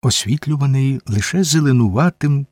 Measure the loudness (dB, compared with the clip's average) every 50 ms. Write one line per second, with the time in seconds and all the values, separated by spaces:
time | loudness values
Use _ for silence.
0 | 0 0 -2 -2 -2 -2 -4 -4 -2 -4 -2 0 0 0 0 2 0 0 -2 -4
1 | -6 -4 -4 -4 -2 -2 -2 -2 0 2 2 2 2 4 2 4 2 2 2 2
2 | 0 0 0 _ -2 -2 0 -2 -2 -6